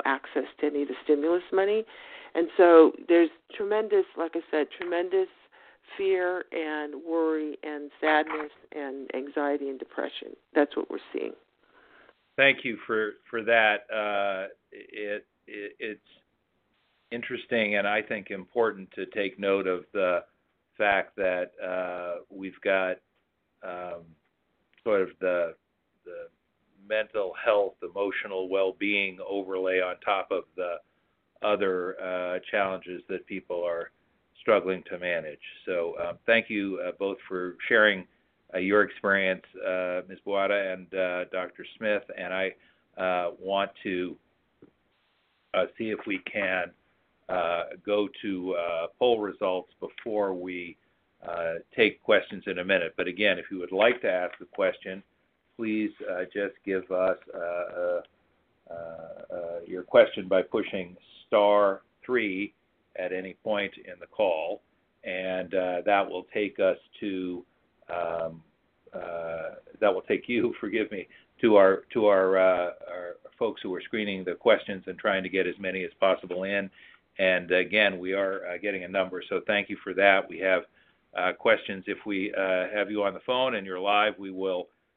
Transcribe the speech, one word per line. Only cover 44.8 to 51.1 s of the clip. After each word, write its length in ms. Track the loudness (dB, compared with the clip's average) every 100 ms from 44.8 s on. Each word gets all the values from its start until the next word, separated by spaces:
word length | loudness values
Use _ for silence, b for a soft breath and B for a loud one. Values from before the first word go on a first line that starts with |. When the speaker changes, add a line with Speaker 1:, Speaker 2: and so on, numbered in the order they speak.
| _ _ _ _ _ _ _
Speaker 2:
uh, 100 | -2 -2 -4
see 120 | -6
if 100 | -6
we 140 | -6 -6 -6
can, 400 | -4 -2 -2 -4 _ _ _ _ _ -6
uh, 360 | -2 0 -2 -4 -8
go 240 | -2 0 0 -4
to, 320 | -6 -4 -4
uh, 340 | -4 -2 -4 -6 0
poll 200 | 2 2
results 540 | 0 -2 -2 -2 -6 -14
before 560 | -14 -10 -4 -2 -2
we, 420 | -2 -6 -8 -10 -16 _ _ _